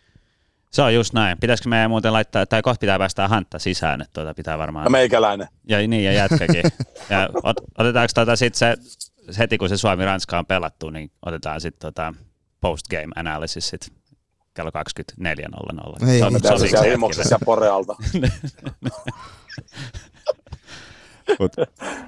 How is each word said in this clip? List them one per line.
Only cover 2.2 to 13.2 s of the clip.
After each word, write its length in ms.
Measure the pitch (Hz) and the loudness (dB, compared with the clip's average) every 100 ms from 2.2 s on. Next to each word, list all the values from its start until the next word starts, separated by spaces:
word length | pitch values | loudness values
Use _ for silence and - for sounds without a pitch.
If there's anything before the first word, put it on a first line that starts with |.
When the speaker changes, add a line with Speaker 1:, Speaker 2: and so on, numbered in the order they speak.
| 107 104 98 | 2 0 0
Speaker 1:
tai 160 | 110 | 2
kohta 180 | 127 117 | 0 0
pitää 180 | 101 95 | 0 2
päästää 300 | 95 - 98 | 0 0 0
Hantta 320 | 107 90 80 | 0 -2 -6
sisään, 420 | 92 90 80 67 | -4 -2 -2 -2
että 120 | 73 | -6
tota 200 | 78 78 | -10 -10
pitää 240 | - 80 78 | -8 -6 -6
varmaan 280 | 78 78 80 | -6 -2 2
Speaker 2:
Ja 40 | |
meikäläinen. 580 | 131 127 117 110 101 95 _ - | 4 4 4 2 0 -8 _ -2
Speaker 1:
Ja 200 | 104 110 | 0 2
niin, 160 | 113 | 2
ja 80 | 95 | 2
jätkäkin. 520 | 101 98 92 85 85 - - - | 2 4 2 4 4 2 0 -8
Speaker 2:
<laughs> 200 | - - | -12 -2
Speaker 1:
Ja 200 | 98 95 - | 0 0 -2
ot-, 200 | - 113 - - | -2 -4 -6 -2
otetaanko 340 | 117 120 117 - | 2 2 2 2
tota 200 | 113 117 | 2 2
sit 200 | 123 - | 0 2
se, 220 | 117 113 - - - _ - 92 | 2 2 -6 -20 -20 _ -8 -2
heti 200 | 117 110 | 0 0
kun 120 | 92 | 0
se 80 | 98 | 0
Suomi-Ranska 600 | 110 92 95 95 - 87 | 0 2 0 -2 -2 -4
on 60 | 85 | 0
pelattu, 440 | 92 80 - 80 | -2 -2 -8 -12
niin 220 | 78 76 _ - | -12 -14 _ -10
otetaan 360 | 85 78 78 | -8 -8 -8
sit 180 | 82 - | -8 -10
tota 340 | 78 80 80 82 - _ _ _ | -10 -8 -8 -8 -20 _ _ _
post-game 500 | 95 80 - 82 78 | -4 -4 -6 -8 -8
analysis 520 | 85 | -8